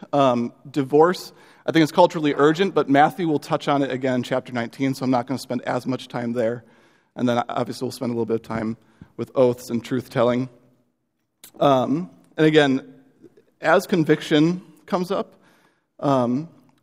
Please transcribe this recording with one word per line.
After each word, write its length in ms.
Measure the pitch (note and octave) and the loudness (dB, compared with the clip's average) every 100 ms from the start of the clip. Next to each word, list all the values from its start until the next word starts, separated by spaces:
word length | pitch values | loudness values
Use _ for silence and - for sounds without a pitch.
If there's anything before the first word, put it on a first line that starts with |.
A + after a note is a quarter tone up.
| - | -4
Um, 400 | C#3+ C3+ A#2+ A#2+ - C#3 | 2 2 2 -4 -10 -8
divorce, 600 | D3 C3 D3 E3+ F#3 - - - _ - | -6 0 4 4 2 -10 -20 -20 _ -2
I 60 | |
think 100 | D#3 | 2
it's 120 | D3+ | 2
culturally 400 | - F3 F3 D3 C3+ | 4 4 4 -2 4
urgent, 380 | D3 D#3+ G3 | 2 4 0
but 160 | D#3 C3+ | 0 2
Matthew 360 | C#3 D3+ D3+ E3 | 4 4 2 -2
will 140 | D3 | -2
touch 300 | - D3+ - | -2 -4 0
on 140 | C#3+ | 0
it 60 | C3+ | 0
again 260 | B2+ C3 B2+ | -2 -2 -2
in 80 | |
chapter 280 | A#2+ C3 B2+ | -2 -4 -4
nineteen, 420 | B2 A#2 - C3+ | -6 -8 -4 -4
so 120 | B2+ C3 | -2 -2
I'm 40 | |
not 160 | C3 A#2+ | -2 -2
gonna 140 | B2+ | -8
spend 220 | - B2 | -6 -8
as 240 | - B2+ C3 | -4 -6 -4
much 240 | B2+ - | -8 -8
time 240 | B2 A#2+ | -8 -6
there. 320 | A#2+ A2+ A#2+ - _ _ _ _ - | -2 -2 -4 -10 _ _ _ _ -4
And 120 | B2 | 0
then 140 | A#2+ - | 0 -2
obviously 380 | - A#2+ A#2+ B2 | -4 -6 -6 -10
we'll 80 | |
spend 160 | - B2 | -8 -6
a 40 | |
little 120 | A#2 A2 | -4 -4
bit 100 | A2+ | -4
of 60 | |
time 340 | - A2+ A2 A2+ _ _ - - | -6 -8 -8 -10 _ _ -20 -12
with 160 | A#2+ | -6
oaths 360 | - B2 B2 - | 2 2 0 -6
and 140 | A#2+ | -8
truth-telling. 680 | - B2+ - C3+ A#2+ A#2+ C3 - _ _ _ _ _ _ _ _ - - | -4 -6 -4 0 2 0 -4 -10 _ _ _ _ _ _ _ _ -20 0
Um, 520 | D3 C3 A#2+ D3 F3+ - _ - | 2 2 2 -2 -4 -14 _ 0
and 100 | D#3 | 4
again, 500 | D#3 C#3+ C3 - - _ _ - _ _ _ | 4 4 0 -4 -18 _ _ -20 _ _ _
as 260 | D3+ F3+ - | 2 2 2
conviction 720 | F#3 D3+ D3+ - D3+ D#3+ F3+ - - - | 0 2 0 2 2 2 0 -8 -20 -6
comes 240 | F#3 F3+ | -4 -2
up, 260 | G3 - _ _ _ _ _ _ _ | -4 -6 _ _ _ _ _ _ _
um, 480 | D3 C3+ A#2+ B2+ E3 - _ _ | 0 0 0 -2 -6 -16 _ _